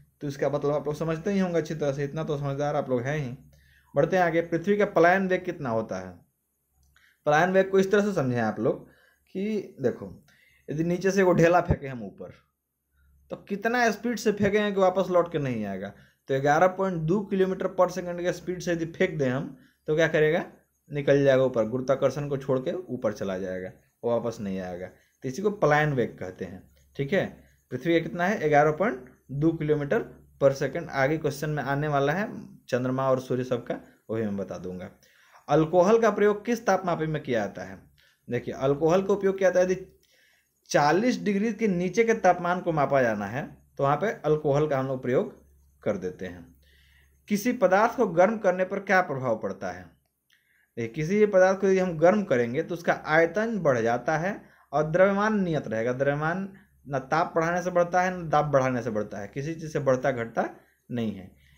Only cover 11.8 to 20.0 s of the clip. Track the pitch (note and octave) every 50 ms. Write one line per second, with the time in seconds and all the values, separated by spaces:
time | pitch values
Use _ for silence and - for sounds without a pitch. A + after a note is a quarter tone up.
11.8 | C#3+ C3+ C3 A#2+ G#2 G2 - - F#2 F2 - - _ _ _ _ _ _ _ _
12.8 | _ _ _ _ _ _ _ _ _ _ F3+ - - - G3 G3 - A#3 A#3 B3
13.8 | A#3+ A3+ G3+ A3 - A#3 A#3+ - - A3 G3+ - G#3 G3+ F#3+ G#3+ G#3+ G#3 G3+ F#3+
14.8 | F#3+ F#3 F3+ G3 F#3 E3+ F3+ F3 E3 E3 E3 D#3 C#3+ C3 B2 A2 G#2+ G2+ G2 F#2+
15.8 | F#2+ G2 - - - _ _ _ _ - C3+ C3+ C3+ C#3+ D3 D#3+ F3+ F#3 F#3 -
16.8 | F#3+ F#3+ F#3 E3 D#3 D#3 F3+ G#3 G3 G3 G3+ F#3+ F#3+ F#3 F#3+ F#3+ F#3+ F3+ F#3 -
17.8 | F3+ F3 F3 F#3 F3 F3 F3 F3 F3 F3+ E3+ F3 - - F3+ F3+ - F3+ F3 E3
18.8 | E3 D#3+ - - F#3+ F3+ E3 D#3 C3+ B2+ B2 C3+ F3 - - - _ _ _ _
19.8 | _ - D#3 D#3